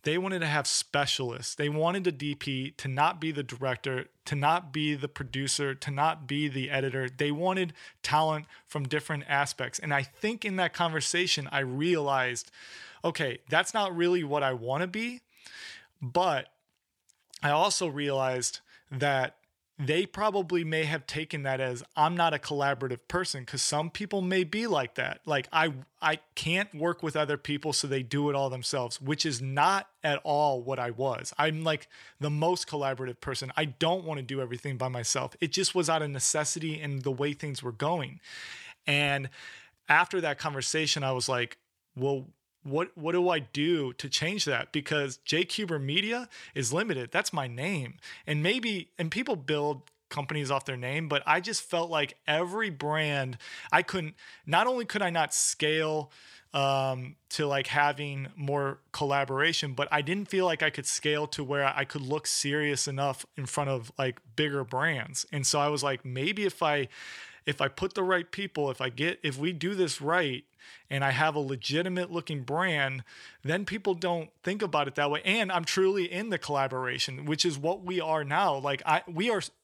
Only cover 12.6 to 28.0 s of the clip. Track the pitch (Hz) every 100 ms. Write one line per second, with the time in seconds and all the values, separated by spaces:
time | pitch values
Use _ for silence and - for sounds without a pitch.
12.6 | - - - - - - 143 120 - 156
13.6 | 185 220 202 170 175 180 147 147 135 127
14.6 | 117 139 180 202 233 247 _ _ - -
15.6 | - - - _ 127 175 185 139 - _
16.6 | _ _ _ _ _ _ _ - 147 147
17.6 | 196 - 175 143 143 135 131 127 120 -
18.6 | _ - _ 135 143 135 127 _ _ _
19.6 | _ - 139 156 196 - 214 202 175 180
20.6 | 165 160 156 156 - - 160 156 139 131
21.6 | 131 123 - - 156 175 165 151 - 147
22.6 | 139 131 131 120 _ 175 180 139 123 135
23.6 | - 147 165 - 208 202 180 185 175 208
24.6 | 233 160 123 - 131 - - 143 - 165
25.6 | 160 131 135 _ 160 156 _ - 160 180
26.6 | 202 156 170 175 165 151 147 147 - 147
27.6 | 151 139 143 135